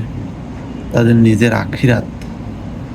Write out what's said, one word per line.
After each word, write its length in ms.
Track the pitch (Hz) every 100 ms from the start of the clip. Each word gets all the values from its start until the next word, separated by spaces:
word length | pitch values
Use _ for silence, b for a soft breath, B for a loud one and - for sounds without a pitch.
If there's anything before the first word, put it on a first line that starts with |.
| 110 - - - - - - - -
তাদের 240 | 123 117 117 113
নিজের 240 | 107 117 110
আখিরাত 440 | 95 - 127 110 92 - - - - - - - -